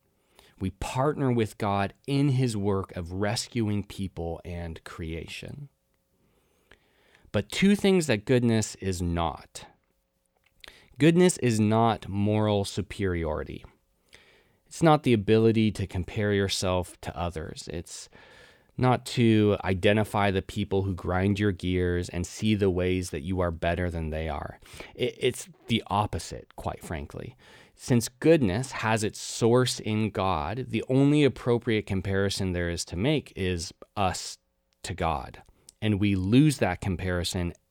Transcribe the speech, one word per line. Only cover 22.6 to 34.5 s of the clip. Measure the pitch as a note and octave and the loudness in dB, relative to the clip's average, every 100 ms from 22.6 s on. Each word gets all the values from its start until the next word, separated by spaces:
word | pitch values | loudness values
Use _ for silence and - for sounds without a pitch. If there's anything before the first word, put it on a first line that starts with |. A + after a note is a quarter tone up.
| G2 | 2
ways | F2+ F2+ F#2 F2 | 2 0 0 -2
that | D#2+ | -6
you | D#2+ F#2 | -4 -2
are | F2 | -2
better | D#2+ E2+ F2 F2+ | -2 -2 -2 -2
than | E2 D#2+ | -4 -4
they | D#2 D#2+ | -4 -6
are. | D2 - - - - - - | -6 -10 -14 -20 -20 -16 -4
It, | B2 - | -4 0
it's | B2+ - - - - | -2 -2 -14 -16 -2
the | A2+ - | -2 0
opposite, | G2+ G#2+ E2+ - B1 - - | -2 -2 -6 -10 -14 -16 -10
quite | - - | -10 -10
frankly. | - D#2 D2 - - - - - - _ | -10 -10 -10 -12 -14 -16 -20 -20 -20 _
Since | - A#2+ - | 0 0 0
goodness | - D#3 E3 G#2 G2+ B2+ | 0 4 6 4 0 -4
has | - A2 A2 | -4 -2 0
its | G#2+ - | -2 -6
source | - - A2+ B2 B2+ - | -10 0 4 4 2 -2
in | - G#2+ A2 | -2 0 0
God, | G2+ F#2+ E2 D2 A2+ B2+ | 0 -2 0 -2 -6 -4
the | A2+ - | -4 0
only | C3 C#3 D3+ | 4 4 6
appropriate | C#3 - B2+ A#2+ - G#2+ - | 4 2 -2 0 2 -2 0
comparison | F#2+ G2 G2 G2 - F#2+ | -4 -2 0 0 -2 -4
there | F2 E2+ | -2 -2
is | E2+ - | -4 -6
to | E2+ | -2
make | B2 D3+ - - | 0 -2 -4 -6
is | F#2+ F2 D#2+ - - G#2 | -2 -2 -6 -14 -12 -2
us | F#2 E2 - - _ | -2 -2 -10 -14 _